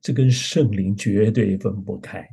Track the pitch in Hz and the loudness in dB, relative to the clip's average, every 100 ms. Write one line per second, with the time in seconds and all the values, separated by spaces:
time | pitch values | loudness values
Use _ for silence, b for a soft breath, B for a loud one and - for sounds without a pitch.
0 | - 131 131 123 - - 131 101 95 101 | -4 2 4 2 0 0 2 2 -2 -2
1 | - 101 107 117 101 98 110 101 98 - | 0 2 2 2 0 0 -2 -6 -8 -12
2 | - 95 - | -10 -14 -14